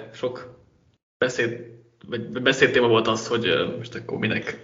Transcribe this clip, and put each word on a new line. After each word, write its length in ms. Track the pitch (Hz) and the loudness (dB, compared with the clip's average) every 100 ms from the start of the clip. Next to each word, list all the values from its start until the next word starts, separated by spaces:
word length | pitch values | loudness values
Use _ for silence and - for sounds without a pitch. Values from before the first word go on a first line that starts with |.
| - | -8
sok 460 | - 127 - - - _ _ _ _ _ _ | -8 -8 -8 -12 -20 _ _ _ _ _ _
beszéd, 480 | 123 - 117 117 - - _ _ - | -2 0 -2 -4 -12 -20 _ _ -10
vagy 140 | 117 107 | -8 -8
beszédtéma 600 | 127 127 131 127 127 120 | -2 0 4 4 6 6
volt 180 | 113 113 | 6 4
az, 200 | 110 - | 0 0
hogy, 200 | 120 117 | 0 2
ö, 300 | 76 87 - | 0 0 -4
most 180 | - | -10
akkor 240 | - - - | -12 -8 -4
minek 420 | 117 - - - | -2 -2 -4 -10